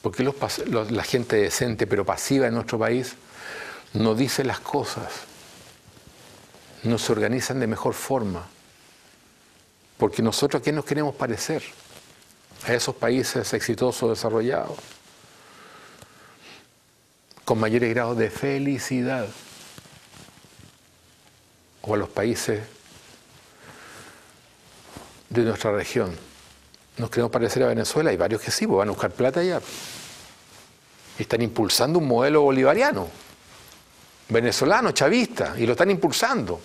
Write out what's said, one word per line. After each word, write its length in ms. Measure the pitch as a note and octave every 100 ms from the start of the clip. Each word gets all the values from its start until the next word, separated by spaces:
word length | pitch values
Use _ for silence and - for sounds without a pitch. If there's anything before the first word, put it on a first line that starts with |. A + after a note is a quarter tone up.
¿Por 140 | G#2+
qué 80 | F#2
los 120 | B2+
pas-, 300 | - A2 - -
los, 240 | A#2+ G#2+
la 100 | A2+
gente 340 | F2+ B2+ A#2 A2
decente 500 | G2 - B2 G#2+ A2
pero 180 | G2
pasiva 420 | G2 F#2 - C#3 B2
en 80 |
nuestro 240 | A#2 A#2 A2+
país 360 | A2 A#2+ B2 - - - - - - - -
no 200 | G#2+ A2
dice 300 | A2 B2+ -
las 160 | C3 G#2
cosas, 500 | - C#3+ A2+ - E2+ - - - - - - - - - - - - - - - - -
no 140 | G#2+ A2+
se 120 | -
organizan 480 | A2 G#2 B2+ - C3
de 80 | A#2
mejor 280 | A2 C3
forma? 520 | G#2+ - C3+ G#2 F2 E2+ - - - - - - - _ _ _ _ _ _ _ _
Porque 240 | A2 -
nosotros, 380 | A2+ - C#3+ D3+
¿a 40 |
qué 60 | A#2+
nos 140 | D3+
queremos 300 | - C#3+ D3 -
parecer? 480 | B2+ G#2 - D#3+ - - - - - - - - _ - -
A 80 |
esos 200 | A#2 -
países 580 | - A#2 C3 B2 B2+ G#2+
exitosos, 560 | A2 - A2 B2+ A#2 A#2
desarrollados, 680 | G#2+ A#2 A2 A#2 - - D3+ - - - - - - - - - - - - - - - - - - - _ _ _ _ _ _ -
con 140 | - A2+
mayores 340 | A2 A#2 A#2+
grados 240 | A2+ A#2 A#2
de 140 | A2
felicidad, 960 | - C#3 C#3 C#3 C3+ - B2+ B2 C3+ G2+ - - - - - - - - - - - - - - _ _ _ _ _ _ _ _ _ _ _
o 120 | -
a 20 | G#2+
los 120 | F#2
países 520 | - A2 A2+ - G#2+ A2+ - - - - - - - - - - - - - - - - - _ _ - - - - - - -
de 140 | A#2
nuestra 300 | A2+ G2+ A2
región. 440 | G#2 F2+ B2 G2 E2 - - - - - - _ -
¿Nos 140 | A2+
queremos 220 | - A#2+
parecer 300 | G#2 A2 B2+
a 20 | B2+
Venezuela? 440 | A#2 A2 - D#3
Hay 60 | F#2+
varios 240 | F2 A2
que 100 | -
sí, 160 | - A3
pues 120 | G2
van 100 | G#2
a 40 |
buscar 180 | F#2+ G2+
plata 300 | - B2+ D3+
allá. 200 | F3+ E3 - - - - - - - - - - - - _ - - -
Están 240 | - A#2
impulsando 560 | A#2 A#2 G#2 - B2 F3
un 80 | D3
modelo 360 | A#2 C3+ D3+
bolivariano, 640 | C#3+ C3 C3 F3 C#4 G#2 E2+ - - - - - - - - - - - -
venezolano, 640 | A2+ A#2 - C3+ G#3+ A3
chavista, 600 | B2+ C#3 A#3 A#3 - D#2+ D2+
y 80 | A#2
lo 60 |
están 180 | A#2+ F#3
impulsando. 720 | F#3 G#3+ B2 A#3 C4 G2+ E2+